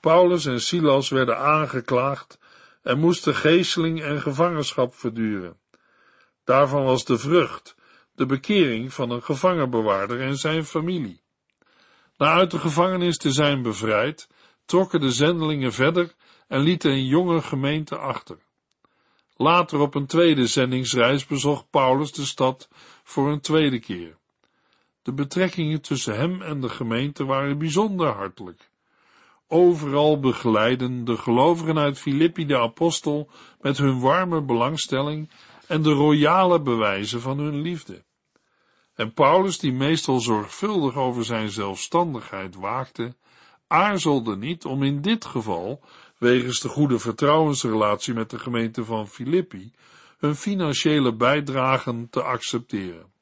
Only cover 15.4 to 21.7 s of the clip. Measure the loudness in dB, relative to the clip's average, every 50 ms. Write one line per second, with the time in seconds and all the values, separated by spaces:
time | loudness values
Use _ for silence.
15.4 | -2 -2 -2 -2 -2 -4 0 2 2 2 2 2 -2 -2 _ _ _ _ _ _
16.4 | _ _ -2 2 2 2 2 2 2 0 2 2 0 2 2 2 2 2 0 0
17.4 | -2 -2 -4 -2 -2 -2 -2 -4 -6 -8 -10 -10 -8 -8 -8 -8 -10 -16 -20 -20
18.4 | _ _ _ _ _ _ _ _ _ _ _ _ _ _ _ _ _ _ _ _
19.4 | 2 4 4 4 2 2 0 0 0 0 0 -4 -6 0 2 4 4 6 6 4
20.4 | 2 2 2 0 0 0 0 -2 -2 -2 2 4 4 4 4 0 -2 _ -6 -2
21.4 | 0 0 -2 -2 -4 _